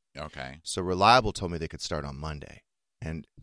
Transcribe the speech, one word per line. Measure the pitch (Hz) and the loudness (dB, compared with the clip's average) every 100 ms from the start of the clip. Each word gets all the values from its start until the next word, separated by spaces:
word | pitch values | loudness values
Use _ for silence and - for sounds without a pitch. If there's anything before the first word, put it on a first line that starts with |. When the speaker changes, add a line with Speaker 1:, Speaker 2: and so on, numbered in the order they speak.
| _ - | _ -14
Speaker 1:
Okay. | 76 69 65 76 | -12 -10 -12 -12
Speaker 2:
So | - - | -8 -4
Reliable | 90 92 104 127 107 | -2 6 8 8 6
told | - 92 | -4 -4
me | 85 | -4
they | 80 | -6
could | 78 | -8
start | - 80 | -6 -4
on | 71 69 | -6 -8
Monday. | 78 76 - - _ _ _ - | -8 -8 -12 -20 _ _ _ -12
And | 82 80 - - | -8 -8 -12 -16